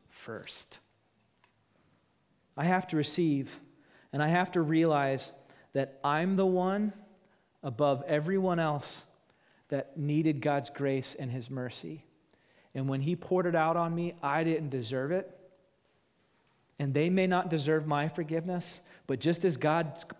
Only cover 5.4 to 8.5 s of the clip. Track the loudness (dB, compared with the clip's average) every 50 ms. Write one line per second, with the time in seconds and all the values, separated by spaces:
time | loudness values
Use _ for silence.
5.4 | -20 -20 -20 -20 -12 _ -2 -2 -2 -2 -4 -4 0 2 2 2 2 2 2 2
6.4 | 4 4 2 2 2 2 0 0 0 -2 -4 -6 -14 -20 -20 _ _ _ _ _
7.4 | _ _ _ _ -10 -6 0 2 4 4 2 2 0 0 0 0 2 2 0 2
8.4 | 2 2